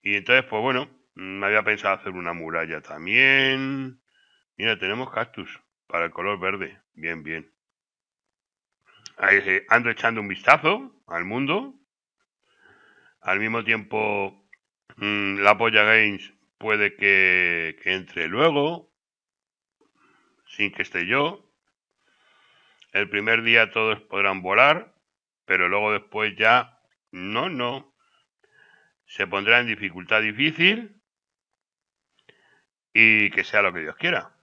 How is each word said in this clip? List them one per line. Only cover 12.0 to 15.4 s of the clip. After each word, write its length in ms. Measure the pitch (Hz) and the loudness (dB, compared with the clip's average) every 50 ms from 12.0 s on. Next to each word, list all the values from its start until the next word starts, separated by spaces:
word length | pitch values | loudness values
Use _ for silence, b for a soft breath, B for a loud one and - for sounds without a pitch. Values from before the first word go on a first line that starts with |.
| _ _ _ _ _ _ _ _ b b b b b b b b b b b b b b b b | _ _ _ _ _ _ _ _ b b b b b b b b b b b b b b b b
Al 180 | _ - 95 98 | _ -2 -2 -2
mismo 240 | 107 110 113 117 107 | -2 -2 -4 -4 -2
tiempo, 840 | 107 113 110 104 104 - 107 107 104 104 101 98 98 - _ _ _ - _ _ _ _ _ _ _ - | -2 -2 -2 -2 -6 -4 -2 -2 -2 -2 -2 -4 -6 -8 _ _ _ -20 _ _ _ _ _ _ _ -14
mm, 420 | - 101 104 104 104 101 98 98 | -6 -4 -2 -2 -2 -2 -2 -2
la 180 | 101 | 4